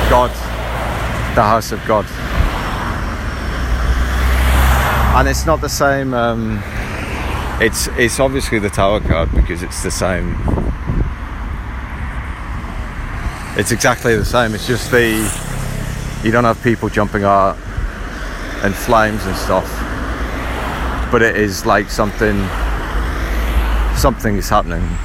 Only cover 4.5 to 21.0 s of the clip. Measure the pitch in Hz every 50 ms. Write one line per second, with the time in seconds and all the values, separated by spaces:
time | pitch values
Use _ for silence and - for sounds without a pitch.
4.5 | - - - - - - - - - - - - - 127 135 135 131 - - 165
5.5 | 156 139 147 135 - - 147 139 139 139 135 131 127 120 117 117 113 113 113 110
6.5 | 107 104 98 - - 104 - - - - - - - - - - - - - -
7.5 | - - 113 110 - - - - - 131 120 110 - - 135 135 135 131 - -
8.5 | 123 107 101 98 - 107 98 98 107 98 - - 78 82 82 - - - - -
9.5 | 85 85 90 - - - - 90 - - 95 90 92 87 87 87 82 - - -
10.5 | - - - - - - - - - - - - - - - - - - - -
11.5 | - - - - - - - - - - - - - - - - - - - -
12.5 | - - - - - - - - - - - - - - - - - - - -
13.5 | - - 101 - 117 95 - 127 117 - - 120 113 104 98 - 123 120 120 110
14.5 | 107 98 - 123 120 104 - - 127 120 117 113 110 110 107 98 - - - -
15.5 | - - - - - - - - - - - - - - 110 113 113 120 120 113
16.5 | 107 - - 120 110 - 107 101 - 107 104 - - 104 101 101 98 98 95 95
17.5 | 85 - - - - - - - - - - - - - - - - - - -
18.5 | - - 98 101 90 - - 123 117 110 110 107 107 104 92 95 90 - - -
19.5 | 92 92 87 - - - - - - - - - - - - - - - - -
20.5 | - - - - - - - - - -